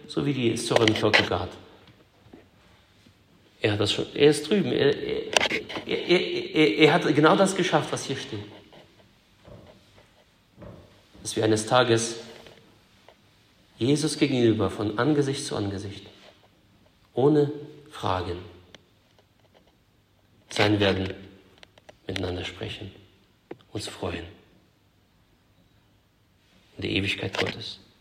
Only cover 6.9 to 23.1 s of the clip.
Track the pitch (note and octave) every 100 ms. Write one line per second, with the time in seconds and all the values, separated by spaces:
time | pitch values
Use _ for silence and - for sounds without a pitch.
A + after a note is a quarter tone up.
6.9 | E3+ D#3+ D3+ D#3 - F#3+ - E3+ D#3 C#3
7.9 | B2 - B2 - G#2 G#2 - - - -
8.9 | _ _ _ _ _ - - - - _
9.9 | _ _ _ _ _ _ - - - -
10.9 | _ _ - - - A2 G#2+ - B2+ A#2
11.9 | A2+ - - - - - - _ _ _
12.9 | _ _ _ _ _ _ _ _ - A#2+
13.9 | D3 D#3 - C#3+ B2+ A#2 G#2 F#2+ - G#2
14.9 | G#2 B2+ D3 C3+ - - - G2+ F#2+ G2+
15.9 | - - - - - _ _ _ _ _
16.9 | _ _ - C#3+ D3+ C#3+ - - - -
17.9 | - - F#2 F2+ F2 F#2 - - - _
18.9 | _ _ _ _ _ _ _ _ _ _
19.9 | _ _ _ _ _ - - G#2 G#2 G2
20.9 | F#2+ F#2+ - - - _ _ - _ -
21.9 | - - G2+ F#2 F2+ - - G#2 - F#2+
22.9 | - -